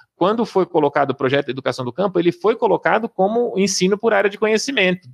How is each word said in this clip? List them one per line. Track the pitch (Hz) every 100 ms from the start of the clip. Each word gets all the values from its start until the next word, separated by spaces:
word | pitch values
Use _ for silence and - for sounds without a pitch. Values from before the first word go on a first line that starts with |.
| _ _
Quando | 180 226 214
foi | 196 175
colocado | 165 147 147 139
o | 127
projeto | 131 139 139
de |
educação | 131 131 127
do | 127
campo, | 120 196 180
ele | 170
foi | 170 202 247
colocado | 233 170 160 196 220
como | - 190 233 240 190
ensino | 196 196 185 202
por | 226
área | 208 202
de | 202
conhecimento, | 214 214 - 269 185 185 127